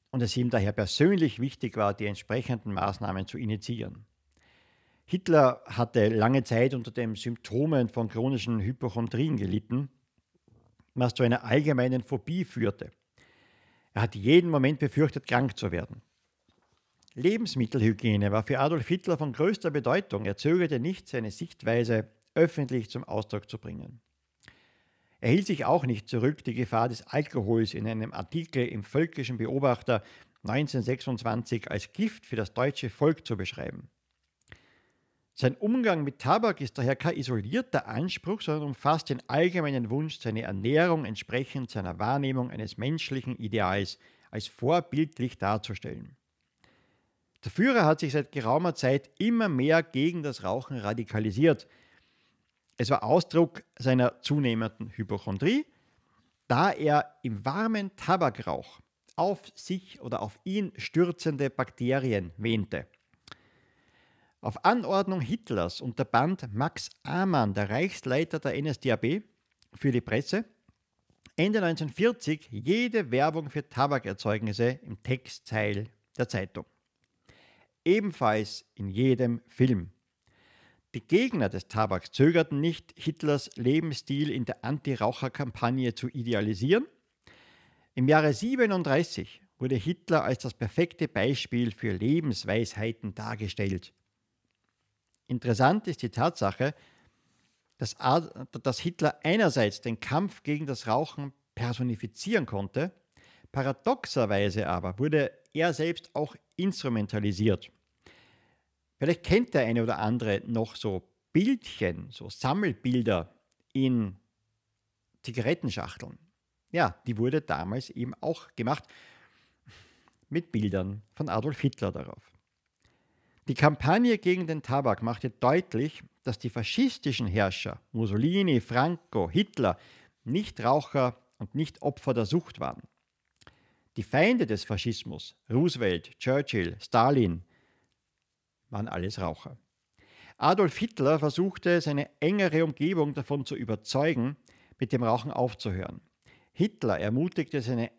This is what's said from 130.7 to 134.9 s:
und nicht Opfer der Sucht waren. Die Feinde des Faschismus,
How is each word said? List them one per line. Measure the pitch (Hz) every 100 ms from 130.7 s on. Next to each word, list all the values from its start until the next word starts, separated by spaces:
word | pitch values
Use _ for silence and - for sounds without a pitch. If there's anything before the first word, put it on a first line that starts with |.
| 147 - 143 127 - _ -
und | 110
nicht | 139 156 -
Opfer | 147 - -
der | 117
Sucht | 104 170 - -
waren. | 67 - - _ _ _ _ _ - - _ _ _ -
Die |
Feinde | 98 139 196 247 113
des | 104
Faschismus, | - 101 120